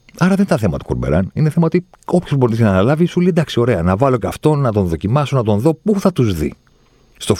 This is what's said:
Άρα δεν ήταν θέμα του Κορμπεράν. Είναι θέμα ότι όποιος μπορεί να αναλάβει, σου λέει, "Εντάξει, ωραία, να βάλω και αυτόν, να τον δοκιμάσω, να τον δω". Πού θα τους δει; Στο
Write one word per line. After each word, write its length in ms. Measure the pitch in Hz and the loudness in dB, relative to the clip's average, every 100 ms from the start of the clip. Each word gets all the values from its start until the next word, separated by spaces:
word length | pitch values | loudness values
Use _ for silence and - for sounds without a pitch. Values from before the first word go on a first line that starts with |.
| _ - | _ -2
Άρα 180 | 185 196 | 0 2
δεν 100 | 202 | 0
ήταν 120 | 139 | 0
θέμα 200 | - 69 | -2 -4
του 80 | - | -6
Κορμπεράν. 460 | 62 62 78 95 | -4 0 0 0
Είναι 160 | - 151 | -2 -2
θέμα 160 | 170 165 | 0 0
ότι 200 | 180 - _ - | 0 -4 _ -4
όποιος 340 | 175 - 139 | -4 -2 0
μπορεί 180 | 123 113 | 0 2
να 120 | 110 | 2
αναλάβει, 360 | 95 113 156 175 | 4 2 2 0
σου 140 | 175 | 0
λέει, 100 | 180 | 0
"Εντάξει, 300 | 170 143 120 | 0 -2 0
ωραία, 220 | 120 92 | 0 0
να 140 | 87 98 | 2 2
βάλω 220 | 139 123 | 2 0
και 100 | 92 | -4
αυτόν, 320 | - 151 147 | -2 0 0
να 120 | 131 | 0
τον 140 | 104 90 | 0 0
δοκιμάσω, 500 | 80 98 147 135 135 | -2 -2 -2 0 -2
να 80 | |
τον 160 | 104 104 | 0 0
δω". 140 | 147 | 0
Πού 260 | 156 208 196 | -2 -2 0
θα 120 | 190 | 0
τους 220 | 180 113 | 0 0
δει; 200 | 82 78 - _ _ _ _ _ - | -2 -4 -8 _ _ _ _ _ -8
Στο 180 | - | -4